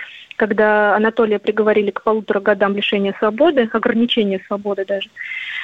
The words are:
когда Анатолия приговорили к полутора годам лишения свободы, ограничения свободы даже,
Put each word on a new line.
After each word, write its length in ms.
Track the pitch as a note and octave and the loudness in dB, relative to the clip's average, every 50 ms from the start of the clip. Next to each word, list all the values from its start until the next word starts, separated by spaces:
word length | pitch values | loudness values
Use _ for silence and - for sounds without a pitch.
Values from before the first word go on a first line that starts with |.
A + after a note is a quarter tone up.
| - - - - - - - | -16 -16 -18 -20 -20 -12 -6
когда 600 | - A3 G3+ G#3+ G#3+ G#3+ G#3+ G#3+ G#3+ G#3 G#3 F#3+ | -2 -2 0 2 2 2 4 4 4 4 2 2
Анатолия 420 | G#3+ G#3+ A3 A3 - A3+ G#3+ G#3 G3+ | 2 2 2 2 2 2 2 0 0
приговорили 520 | - A3+ G#3+ A3 G#3+ G#3+ G#3 G#3+ G3 G3 | -2 -2 0 2 2 2 2 2 2 0
к 120 | - - | -2 -2
полутора 380 | - A3+ A3 A3 G3+ - G3+ G3+ | 0 0 0 0 0 -2 -2 0
годам 340 | G3+ G#3+ G#3 G3 G3+ G3 G3+ | 0 0 0 2 0 0 0
лишения 400 | G3+ - - G#3+ G3+ G3 G3 F#3+ - | -2 -2 -2 0 0 0 -2 -2 -2
свободы, 500 | A3+ G#3+ G#3+ A#3 D4 F4 D4 B3+ A3+ A3 | -2 0 2 2 2 4 4 2 0 0
ограничения 680 | - A3 - A#3+ A3 A3+ A#3+ A#3+ - A#3+ G#3 G3 F#3+ F#3+ - | 0 -2 -2 0 2 2 0 2 2 0 0 0 -2 -4 -4
свободы 380 | - G#3 G3+ G3+ G3+ G3 G3 G3 | -6 -8 -6 -4 -4 -4 -4 -4
даже, 220 | F#3+ G3+ G3 G3+ A3 - - - - - - - - - - | -4 -4 -6 -6 -8 -12 -14 -12 -10 -10 -10 -10 -10 -10 -10